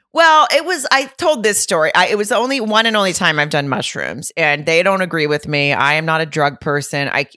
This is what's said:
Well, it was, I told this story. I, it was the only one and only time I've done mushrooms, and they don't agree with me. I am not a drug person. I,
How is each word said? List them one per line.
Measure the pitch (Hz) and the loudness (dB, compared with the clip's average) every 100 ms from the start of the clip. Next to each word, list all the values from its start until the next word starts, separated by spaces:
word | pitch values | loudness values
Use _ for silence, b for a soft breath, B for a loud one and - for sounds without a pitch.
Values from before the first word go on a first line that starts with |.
| _ | _
Well, | 311 330 311 - | 2 4 4 4
it | 294 330 | 0 0
was, | 349 247 | -4 0
I | 269 277 | 0 0
told | - 339 277 | -2 -2 0
this | 208 202 | 0 0
story. | - 170 156 | 0 0 2
I, | - 185 | 2 2
it | 202 | 0
was | 208 | 0
the | 220 | 0
only | 254 269 | 0 -2
one | 220 214 226 | 0 0 2
and | 214 | 2
only | 190 | 0
time | 175 175 151 | 0 0 0
I've | 147 | 0
done | 151 139 | -2 -2
mushrooms, | 127 - - 67 113 - - | -4 -4 -6 -8 -8 -10 -2
and | 156 147 151 | -2 0 0
they | 165 | 2
don't | 185 190 | 2 0
agree | 185 160 147 | -2 -2 0
with | 147 160 | -2 -2
me. | 147 143 | -2 0
I | 127 139 | 0 2
am | 156 160 | 0 0
not | 160 | -2
a | 160 | -2
drug | 156 143 135 | 0 -2 -2
person. | 156 143 135 143 139 | -4 -4 -4 -4 -2
I, | 127 143 | -4 -6